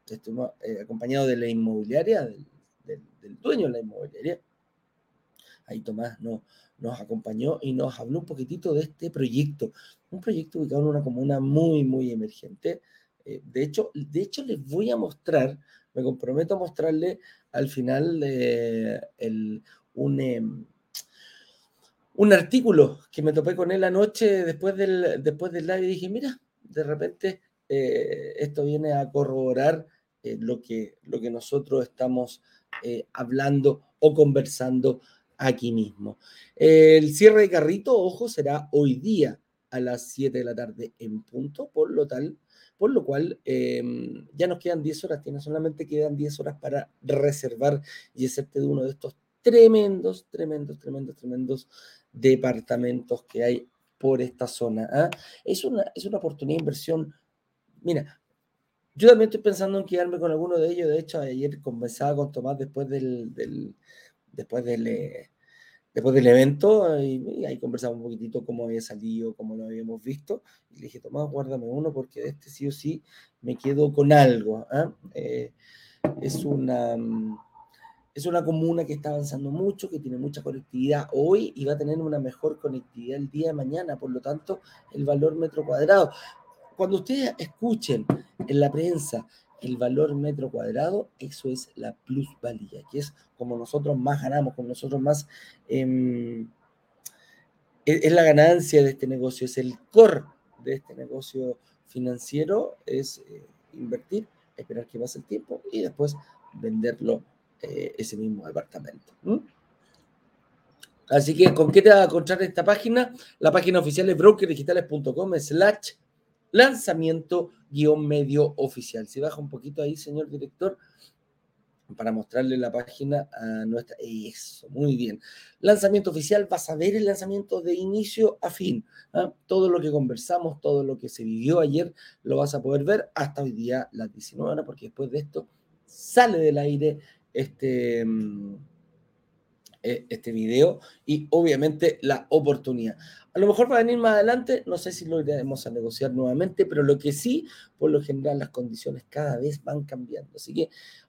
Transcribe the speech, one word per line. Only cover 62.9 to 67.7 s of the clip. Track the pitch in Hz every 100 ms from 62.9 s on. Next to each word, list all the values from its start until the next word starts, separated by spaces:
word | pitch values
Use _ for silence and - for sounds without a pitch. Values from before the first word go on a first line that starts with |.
| 135 131 123 113
del, | - - - 104 - _ _ _ _ _
después | - - 123
del, | 120 117 113
eh, | 110 143 - - _ _ _ _ _ _
después | - 120
del | 131 123
evento, | 123 135 143 196 214 175 151
y, | 139 131 - -
y | 139
ahí | 131
conversamos | 123